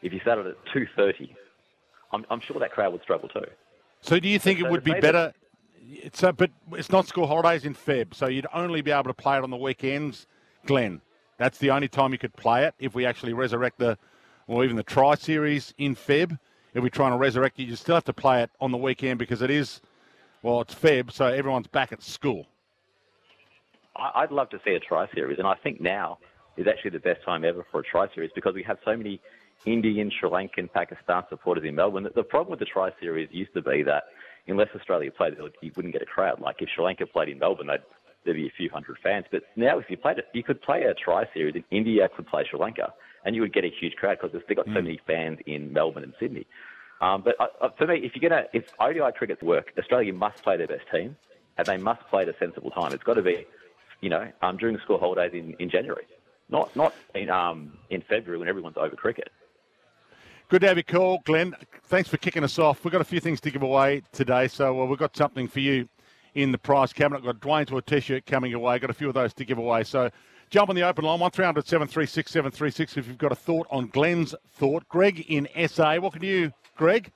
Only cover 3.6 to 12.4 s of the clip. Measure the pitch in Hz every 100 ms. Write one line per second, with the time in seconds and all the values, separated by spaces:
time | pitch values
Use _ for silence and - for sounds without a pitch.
3.6 | _ _ _ _ - 170 185 208 190 190
4.6 | 175 170 143 160 151 165 165 - _ _
5.6 | _ _ 117 143 - - 185 160 180 _
6.6 | - 170 160 190 185 - 156 156 170 170
7.6 | 139 139 - 135 107 - 135 131 135 165
8.6 | 175 165 147 143 131 127 139 139 131 123
9.6 | 135 127 135 139 151 120 - _ _ _
10.6 | - 139 113 82 _ _ _ _ 123 -
11.6 | 139 135 139 - 135 131 139 -